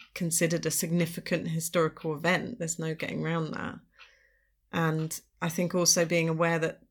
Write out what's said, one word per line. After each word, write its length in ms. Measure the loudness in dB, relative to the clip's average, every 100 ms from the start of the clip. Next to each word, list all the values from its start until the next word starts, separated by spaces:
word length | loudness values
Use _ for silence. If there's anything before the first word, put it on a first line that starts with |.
| -16
considered 500 | -4 -2 2 2 2
a 60 | 0
significant 800 | -2 2 2 2 -2 -4 -2 0
historical 680 | -2 0 2 2 0 -6
event. 440 | 0 2 2 0 -6
There's 200 | -6 -4
no 160 | -4
getting 300 | -4 -4 -2
around 280 | -2 -2 -2
that. 240 | -4 -8 -10 _ _ -20 _ _ _ _ _ _
And 460 | 0 0 0 -2 -6 _ -6
I 60 | -4
think 260 | 0 0
also 300 | 2 4 4
being 240 | 4 2 2
aware 300 | 2 2 2
that 220 | 0 -4 _